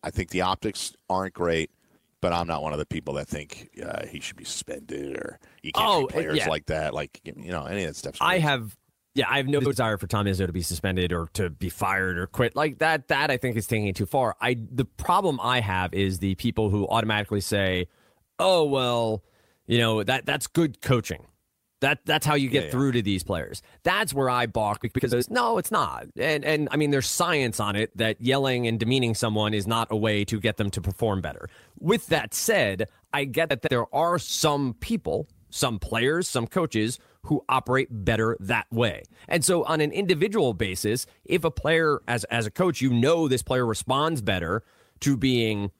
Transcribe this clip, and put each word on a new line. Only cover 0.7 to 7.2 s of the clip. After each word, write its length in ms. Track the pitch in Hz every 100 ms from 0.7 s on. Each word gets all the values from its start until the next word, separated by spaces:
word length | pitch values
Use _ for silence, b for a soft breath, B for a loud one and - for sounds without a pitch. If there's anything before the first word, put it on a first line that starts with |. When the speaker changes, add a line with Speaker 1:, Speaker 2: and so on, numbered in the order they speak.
| 98 - - _
Speaker 1:
aren't 240 | 92 95
great, 380 | - 87 82 80 _ b b b _
but 140 | 92
I'm 120 | 85 85
not 160 | 80
one 120 | 78
of 60 | 73
the 60 | 76
people 280 | 82 73
that 160 | 71 71
think, 400 | 76 71 - - -
uh, 220 | - - -
he 140 | 76
should 160 | - -
be 80 |
suspended 720 | 82 - - 73 - - 71 -
or 240 | - - b b
you 80 | 76
can't 160 | - 220
Speaker 2:
Oh, 120 | 185
Speaker 1:
treat 80 | 131
players 280 | - 78 151
Speaker 2:
yeah. 100 | -
Speaker 1:
like 160 | 78 -
that. 280 | 78 76
Like, 280 | 78 73 -